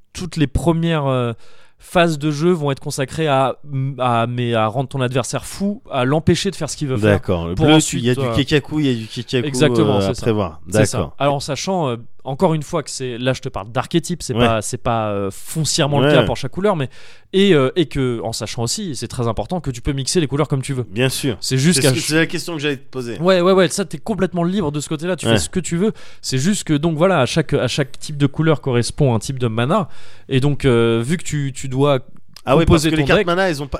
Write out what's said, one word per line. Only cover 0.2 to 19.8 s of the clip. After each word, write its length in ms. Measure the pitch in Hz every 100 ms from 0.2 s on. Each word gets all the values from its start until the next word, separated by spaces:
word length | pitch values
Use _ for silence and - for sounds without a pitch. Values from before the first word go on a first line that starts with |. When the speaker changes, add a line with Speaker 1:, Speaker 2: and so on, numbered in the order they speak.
| 180 165
Speaker 1:
les 100 | 147
premières, 580 | - 170 165 165 160 139
euh, 280 | 127 120 110 - - - _
phases 360 | - 180 170 151
de 100 | 151
jeu 220 | 147 170
vont 180 | 175 143
être 100 | 135
consacrées 480 | 147 143 131 160 156
à, 280 | 135 131 127 147 135 135 131
à, 300 | 123 117 117
mais 260 | 123 120
à 140 | 113 107
rendre 200 | 120 127
ton 140 | 135
adversaire 440 | 123 127 - 127 -
fou, 340 | - 202 202 -
à 160 | 135 131
l'empêcher 460 | 156 170 175 202
de 40 | -
faire 140 | 143
ce 80 | -
qu'il 100 | 143
veut 80 | 123
faire. 120 | 104
Speaker 2:
D'accord. 380 | 202 - 85 85
Le 80 | 95
Speaker 1:
Pour 100 | 147
Speaker 2:
bleu, 80 |
Speaker 1:
ensuite, 300 | 156 - -
Speaker 2:
il 20 | 120
y 60 |
a 20 |
du 80 | 127
Speaker 1:
euh, 140 | 127 113
Speaker 2:
kekaku, 460 | 127 151 - 151
il 40 | 143
y 40 |
a 20 |
du 140 | 117 110
kekaku, 400 | 127 - 127 147
Speaker 1:
Exactement, 480 | 131 147 117 107 101
Speaker 2:
euh, 60 |
Speaker 1:
c'est 80 | 98
Speaker 2:
à 40 |
Speaker 1:
ça. 80 | -
Speaker 2:
prévoir. 400 | 117 104 90 - 90
Speaker 1:
C'est 160 | 104 104
ça. 120 | 113
Speaker 2:
D'accord. 160 | 73 -
Speaker 1:
Alors 160 | 143
en 60 | 143
sachant, 500 | - 135 190 190 139
euh, 60 | 117 113 -
encore 300 | 131 135 185
une 80 | 160
fois 220 | 139 170
que 80 | -
c'est, 260 | - 127 117
là 160 | 127
je 80 | 127
te 80 | -
parle 220 | - 104
d'archétype, 500 | 127 - 170 - 175
c'est 140 | - 117
Speaker 2:
Ouais. 100 | 120
Speaker 1:
pas, 160 | 110
c'est 160 | - 117
pas, 300 | 123 117 107
euh, 220 | 101 98
foncièrement 680 | - - 160 143 - 147 143
le 40 | 139
Speaker 2:
Ouais. 40 |
Speaker 1:
cas 80 | 147
pour 160 | 101 113
chaque 140 | 135
couleur, 240 | 180 202 170
mais 120 | 131 - - - -
et, 220 | 190 196 151
euh, 160 | 131 180
et 120 | 151
que 340 | 143 127 117
en 80 | 95
sachant 300 | 113 110 -
aussi, 300 | 117 - 196
et 20 |
c'est 140 | 135 117
très 200 | - 117
important, 320 | 110 104 180
que 120 | 139
tu 100 | 117